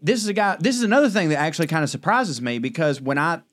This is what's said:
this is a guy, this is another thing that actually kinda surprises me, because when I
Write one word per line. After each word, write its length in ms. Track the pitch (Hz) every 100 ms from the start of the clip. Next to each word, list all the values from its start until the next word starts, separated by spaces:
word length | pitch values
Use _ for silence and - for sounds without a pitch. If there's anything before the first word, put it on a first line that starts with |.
this 180 | 151 240
is 60 | 208
a 60 |
guy, 240 | 202 202 185
this 160 | 269 247
is 80 |
another 260 | 226 254 285
thing 200 | 202 165
that 100 | 147
actually 280 | 151 147 156
kinda 200 | 160 147
surprises 520 | - 180 240 226 120
me, 200 | 123 120
because 420 | 127 160 156 131
when 160 | 135 139
I 240 | 160 165 -